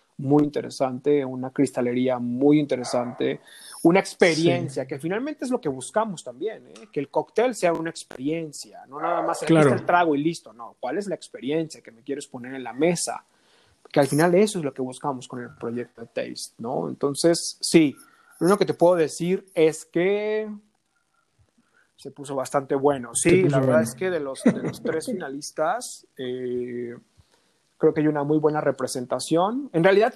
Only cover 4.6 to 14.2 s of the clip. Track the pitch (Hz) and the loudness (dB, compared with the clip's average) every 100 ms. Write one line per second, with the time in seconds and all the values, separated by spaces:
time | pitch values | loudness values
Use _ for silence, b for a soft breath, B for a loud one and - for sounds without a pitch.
4.6 | 165 143 131 143 160 208 285 294 254 247 | -2 -6 -8 -6 -4 -4 -6 -8 -4 -4
5.6 | 147 131 - 214 220 160 123 123 208 185 | -4 -8 -4 -2 -2 -6 -14 -10 -10 -10
6.6 | 127 196 220 147 135 156 - - 254 208 | -18 -20 -10 -8 -4 -2 -2 0 0 2
7.6 | 170 165 165 - - - 139 165 156 - | 0 0 -4 -10 -14 -8 -4 -4 -6 -12
8.6 | 104 - - 143 165 170 - 165 - 160 | -18 -20 -18 -6 -2 -2 -2 -2 4 6
9.6 | 147 117 - 175 165 143 160 165 - 113 | 6 4 2 2 4 2 0 -4 -10 -18
10.6 | 110 - 127 170 202 160 - 113 123 160 | -18 -10 -6 -6 -6 -8 -10 -10 -4 -4
11.6 | 156 120 - 113 123 139 - 131 123 135 | -4 -10 -20 -14 -10 -10 -10 -12 -12 -12
12.6 | 123 123 170 170 - 110 - _ _ _ | -8 0 0 0 -4 -8 -14 _ _ _
13.6 | _ _ _ 147 139 143 | _ _ _ 2 2 4